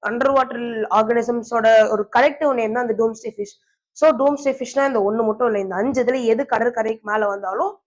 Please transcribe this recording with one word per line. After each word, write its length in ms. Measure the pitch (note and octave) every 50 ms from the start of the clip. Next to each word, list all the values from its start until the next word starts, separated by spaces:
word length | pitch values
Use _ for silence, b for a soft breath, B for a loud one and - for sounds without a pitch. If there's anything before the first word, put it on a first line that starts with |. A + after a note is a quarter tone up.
| -
underwater 560 | G3+ A3 A#3+ C4+ C4+ C#4 C4+ C4 B3+ A#3+ A#3+ A#3+ A#3+ A#3 A3 G#3+ - F#3
organisms-ஓட 760 | G#3 A3 A3 A#3 A#3 A3+ A#3 A#3+ A#3+ A3+ - A#3 A#3 A3 A3 A3+ A3 A3 G#3
ஒரு 140 | A3 G#3 G#3 -
கலெக்டிவ் 420 | - A#3+ B3+ D4+ C#4+ - D#4+ D4 C4+
நேம் 200 | A#3+ A#3 G#3+ A3
தான் 100 | A#3+ B3
இந்த 120 | A#3 A3+
டூம்ஸ்டே 340 | G3 A3+ A3+ A3+ A3 - A3 G#3+
ஃபிஷ். 220 | - G#3 G3 - _ _ _ _ _ _ _ _
So 100 | - D4 D#4 D#4
டூம்ஸ்டே 400 | A3+ C4+ C#4 D4 C#4 C#4+ C#4 C4
ஃபிஷ்னா 320 | C4+ B3+ A#3+ - C4+ C#4
இந்த 140 | C#4 C4 A3+ G3
ஒண்ணு 200 | G3+ G#3+ A3+ A3+
மட்டும் 260 | G#3+ G#3+ G#3+ B3 A#3+
இல்ல, 100 | A3 G3+
இந்த 160 | G3 F#3+ F3+
அஞ்சு 260 | F#3 G#3 C4 C4+ B3+
இதுல 200 | B3 A#3 B3+ C4 B3
எது 180 | A3+ A3+ A#3 C#4
கடற்கரைக்கு 600 | - - A3 A3+ A#3+ A#3+ A#3 A3 A3 A3+ A3 _
மேல 220 | G#3 G#3 G#3+ G#3+
வந்தாலும் 460 | G#3 G3 G3+ G3 F#3 F#3+ A3 E4 G4 G4+ _ _